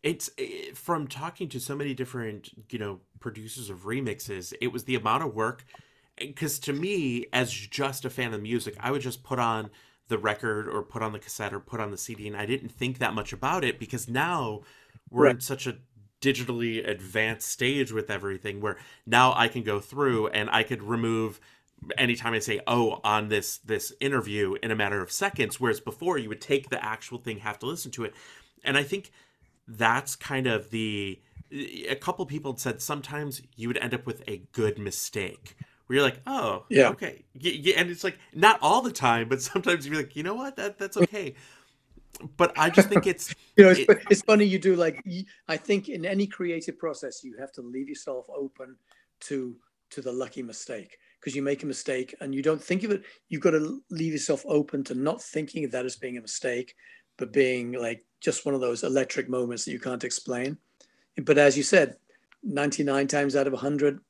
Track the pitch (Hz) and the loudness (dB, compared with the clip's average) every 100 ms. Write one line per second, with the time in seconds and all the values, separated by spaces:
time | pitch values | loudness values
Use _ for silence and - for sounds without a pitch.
0 | 147 165 - - 131 85 73 - - 170 | -4 -4 -8 -8 -8 -8 -12 -12 -4 -2
1 | 135 131 160 - 165 127 - 143 143 127 | -2 -8 -10 -8 -8 -8 -8 -6 -6 -6
2 | 127 127 113 104 - - 110 120 104 92 | -6 -6 -8 -10 -16 -20 -12 -8 -8 -8
3 | _ - 120 107 110 131 107 92 98 123 | _ -14 -12 -12 -14 -14 -12 -10 -6 -4
4 | 127 101 - 98 87 - 120 120 117 127 | -4 -6 -8 -10 -10 -6 -4 -4 -4 0
5 | 107 123 156 107 110 123 - - - _ | 2 2 0 -2 -2 -4 -18 -20 -20 _
6 | _ - 143 135 156 - - 143 180 202 | _ -14 -12 -6 -6 -4 -4 -4 -2 0
7 | 139 120 120 127 123 - 101 - 139 131 | 0 -2 -2 0 0 -4 -10 -4 -4 -4
8 | 127 127 120 107 107 117 113 - 120 143 | -8 -4 -4 -4 -2 -2 -4 -6 -4 -4
9 | 127 120 - 123 120 110 110 - _ _ | -4 -10 -6 -2 0 0 -4 -14 _ _
10 | _ 113 107 104 113 107 107 104 92 110 | _ 0 0 0 -2 -2 -2 -6 -6 -6
11 | 110 104 - - 104 98 - 120 104 98 | -6 -6 -12 -8 -6 -8 -10 -8 -6 -8
12 | - 110 104 104 104 135 120 - 127 127 | -10 -10 -10 -6 -4 -4 -4 -6 -4 -2
13 | 120 107 101 95 131 180 131 - 113 123 | -2 -2 -6 -4 -2 0 0 -2 -6 -8
14 | 107 123 160 175 120 107 - - _ - | -4 -2 0 0 -2 -6 -12 -20 _ -20
15 | - 120 139 123 - 135 127 - _ _ | -8 6 6 6 -4 -6 -6 -8 _ _
16 | - _ 139 135 123 120 117 113 - 101 | -20 _ 0 0 -2 -2 -2 -2 -4 -6
17 | 92 107 110 110 - - 123 139 131 110 | -4 0 0 -2 -6 -2 0 2 0 -2
18 | 107 101 98 95 104 101 104 95 - - | -4 -4 -4 -6 -8 -4 -4 -6 -12 -20
19 | - 117 127 - 117 123 107 101 - 135 | 4 6 6 6 2 0 -2 -2 -4 0
20 | 139 117 107 107 107 110 110 113 104 117 | 2 2 0 0 2 2 2 -2 -2 0
21 | 113 113 110 - - _ _ _ - - | 2 0 -2 -6 -20 _ _ _ -8 0
22 | 123 120 120 113 107 104 - 120 113 95 | 0 0 -2 -2 -2 -4 0 2 2 2
23 | 107 107 104 107 - - - 107 - - | 0 0 2 -2 -2 -10 -4 -4 -4 -4
24 | 139 135 104 104 98 101 113 110 104 101 | -2 -2 -2 -2 0 -2 -2 0 0 0
25 | 90 - 196 - 110 - 123 107 - 104 | -4 -2 -4 0 -4 0 -2 -2 -6 -6
26 | 170 160 110 104 - 139 135 127 107 110 | -2 -2 -4 -12 0 -2 0 -6 -6 -8
27 | - 120 - 104 107 104 123 170 127 117 | -10 -12 -8 -6 -6 -6 -8 -8 -10 -8
28 | 110 - - - _ _ - 135 139 196 | -8 -8 -20 -20 _ _ 0 0 0 -6
29 | - _ _ _ _ _ - 110 113 120 | -8 _ _ _ _ _ -20 2 4 4
30 | - - - 135 123 110 - 113 110 104 | -2 -10 -4 -2 2 0 -2 -4 -2 -4
31 | 98 92 _ - - 139 139 - - 135 | -4 -8 _ -20 -14 -12 -10 -10 -8 -6
32 | - 180 170 147 143 127 127 113 - 147 | -4 -6 -6 -6 -8 -6 -4 -4 -6 -8
33 | 135 147 147 131 - - 117 120 - 120 | -6 -8 -8 -10 -16 -8 -4 -2 -2 -4
34 | 123 110 - 98 90 - 107 104 101 - | -6 -10 -10 -10 -10 0 0 0 -6 -6
35 | - 107 92 - - - - _ _ 131 | -6 -6 -6 -8 -20 -20 -20 _ _ 4
36 | 135 - - 269 113 92 - 139 123 123 | 4 2 -6 -2 -2 -2 2 6 6 4
37 | 185 - _ 135 165 160 151 160 175 170 | -8 -10 _ -6 -4 0 2 2 2 -2
38 | 190 - - 156 208 220 143 220 247 - | -6 -6 -16 6 6 8 6 4 2 0
39 | 127 117 113 131 127 - 175 175 139 156 | 4 4 2 -2 -2 -2 2 0 0 -4
40 | 143 147 165 220 277 277 202 202 196 208 | -4 -6 -6 -6 -8 -6 -8 -6 -8 2
41 | 180 214 160 131 - - _ _ _ - | 2 2 -8 -12 -20 -20 _ _ _ -20
42 | _ - - - 175 - 156 170 196 202 | _ -18 -18 2 2 4 6 8 8 6
43 | 196 180 - - - - 190 180 135 - | 2 -2 -6 -12 2 12 12 12 8 6
44 | - 202 - 214 208 185 175 175 165 165 | 8 4 6 6 6 4 4 4 2 0
45 | 196 175 190 - - 160 - 202 202 214 | -8 -8 -10 -16 -6 -6 0 0 0 -6
46 | 170 196 202 - 180 165 160 - 165 139 | -2 0 0 -2 -4 -4 -6 -6 -8 -6
47 | 135 - 131 113 135 139 120 127 139 143 | -10 -12 -16 -14 -14 -14 -12 -10 -8 -10
48 | - 127 123 143 139 _ 127 131 _ _ | -10 -10 -10 -8 -10 _ -20 -20 _ _
49 | _ _ - 139 127 120 _ _ _ - | _ _ -8 -6 -6 -10 _ _ _ -12
50 | 131 123 127 - 120 110 - 113 90 - | -8 -6 -8 -10 -12 -12 -12 -12 -14 -20
51 | _ _ - 135 139 139 156 131 - 131 | _ _ -8 -4 -2 -2 -4 -6 -4 -4
52 | 131 - 139 135 143 156 - 185 214 202 | -4 -8 -6 0 0 0 0 -2 0 -4
53 | - - _ 156 175 156 151 269 _ 165 | -4 -20 _ 2 4 4 0 -6 _ -4
54 | 165 151 - 143 277 151 147 143 135 127 | -2 -2 0 -2 2 2 2 -4 -4 -2
55 | 143 - - 156 147 - 139 127 127 - | -2 -2 -4 -6 -6 -6 -4 -4 -6 -8
56 | 131 123 110 - 135 123 127 - - - | -10 -10 -10 -6 -4 -4 -6 -12 -20 -20
57 | _ - 123 139 131 127 120 123 117 113 | _ -10 -2 4 4 4 -2 -4 -4 -6
58 | _ _ - 156 - 139 123 120 - 135 | _ _ -2 0 0 0 0 0 2 2
59 | 131 - 127 127 123 120 - 123 131 123 | 2 -2 -2 -2 -2 -4 -6 -6 -6 -4
60 | 123 - - 123 131 156 _ _ _ _ | -4 -6 -4 -4 -4 -6 _ _ _ _
61 | _ - 143 147 143 135 135 190 143 - | _ -8 4 8 8 6 6 6 6 0
62 | _ _ _ _ 240 143 143 - 143 139 | _ _ _ _ -4 0 0 2 2 2
63 | 139 147 143 139 139 131 135 147 143 139 | 2 2 2 2 2 0 0 2 2 2
64 | _ | _